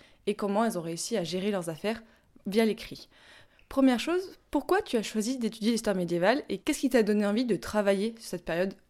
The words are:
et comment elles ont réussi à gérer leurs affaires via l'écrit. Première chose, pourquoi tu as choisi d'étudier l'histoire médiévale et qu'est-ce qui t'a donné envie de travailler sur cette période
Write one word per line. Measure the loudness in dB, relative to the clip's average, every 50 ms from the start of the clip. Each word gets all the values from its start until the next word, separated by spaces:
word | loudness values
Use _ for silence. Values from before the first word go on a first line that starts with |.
| -20 -20 -20 _ -4 -4
et | -2
comment | -2 0 0 2 2 2
elles | 0 0 -2
ont | -4
réussi | -6 -6 -6 -6 -4 -2 -2
à | -2
gérer | -2 -4 -2 -2 0
leurs | -2 -2 -2 -4
affaires | -6 -4 -4 -4 -4 -4 -8 -18 _ _ _ _ _ -14 -8
via | -2 2 2 4
l'écrit. | 2 2 -2 -6 -14 -14 -16 -18 -20 _ -20 -20 -20 -20 -20 -20 -20 _ _ _ -6
Première | 2 4 6 6 6 4
chose, | 2 0 0 -2 -2 -4 -12 -20 _ _
pourquoi | -2 -2 0 2 2 0 2
tu | 0 -2
as | -2
choisi | -2 -2 -2 -2 -2 -2 -2 -2
d'étudier | -2 -4 -4 -2 0 0
l'histoire | 0 0 0 0 0
médiévale | 0 0 0 0 2 4 4 2 2 0 -6
et | -8 -6
qu'est-ce | -2 -2 -2 0
qui | 0 2
t'a | 4 4
donné | 4 4 2 2 2
envie | 2 2 0 0
de | 0 0
travailler | -2 -2 -4 -2 0 2 2 2 2 0 -4 -4 -8
sur | -12 -10
cette | -10 -10 -6
période | -4 -2 -2 -2 -2 -4 -8 _ _